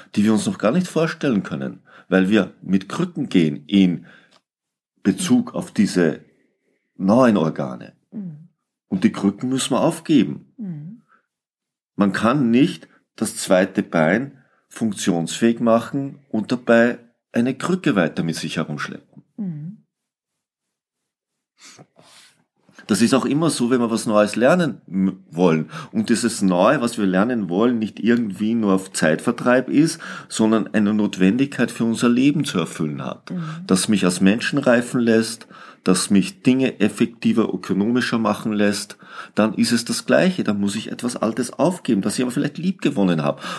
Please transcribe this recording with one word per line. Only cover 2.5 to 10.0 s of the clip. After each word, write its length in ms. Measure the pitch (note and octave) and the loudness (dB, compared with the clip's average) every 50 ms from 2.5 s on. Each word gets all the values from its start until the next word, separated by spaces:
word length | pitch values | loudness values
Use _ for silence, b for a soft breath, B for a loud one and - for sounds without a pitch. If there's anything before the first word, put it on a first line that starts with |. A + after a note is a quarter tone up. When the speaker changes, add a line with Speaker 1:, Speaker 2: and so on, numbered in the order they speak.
| - _ | -4 _
Speaker 1:
mit 280 | - - F#2+ F#2+ F#2+ - | -4 0 0 0 0 -2
Krücken 400 | - - E3+ F#3 - F3 C3+ - | -6 -4 -4 -4 -4 -8 -6 0
gehen 340 | - F#2+ D#2+ D#2 C#2+ - - | 2 2 2 2 0 -4 -6
in 400 | - G2+ G2 F#2+ F2+ E2+ E2 B B B B B B B B _ _ _ _ _ _ _ _ _ _ _ _ - | 0 2 4 4 4 2 -2 B B B B B B B B _ _ _ _ _ _ _ _ _ _ _ _ -2
Bezug 520 | G2+ F#2 F2+ - - B2 B2 - - - | -2 -2 0 0 0 2 2 0 -2 -6
auf 160 | - F#2+ - | -10 -10 -6
diese 480 | - - G#2 F#2 - F2+ F2 D2+ C2+ - - _ _ _ _ _ _ _ _ _ _ _ _ _ _ | 0 0 0 2 2 2 2 2 0 -2 -12 _ _ _ _ _ _ _ _ _ _ _ _ _ _
neuen 400 | - F#2 F#2+ G#2+ B2+ C3 A#2+ G#2 | -4 0 2 4 4 4 4 4
Organe. 560 | F#2 D#2 D#2+ D2 - D2 C2 B1 A#1+ A#1 - - _ _ _ | 2 0 0 -2 -4 -8 -8 -8 -14 -16 -20 -20 _ _ _
Speaker 2:
Mhm. 380 | - A3 G3 F3 D3+ D3 E3 - _ _ _ _ _ _ _ | -14 -12 -12 -12 -14 -16 -20 -20 _ _ _ _ _ _ _
Speaker 1:
Und 180 | - - - F#2 | -8 -6 -2 -2
die 80 | G#2+ - | -2 -2
Krücken 340 | - - G2 G2 G2+ - | 0 -2 -2 -2 -2 -6
müssen 260 | B2+ C3 C3 B2+ - C3 | -4 -4 -4 -2 -2 -2
wir 60 | A2 | 0
aufgeben. 720 | A2+ D3+ E3+ - | 0 0 -2 -2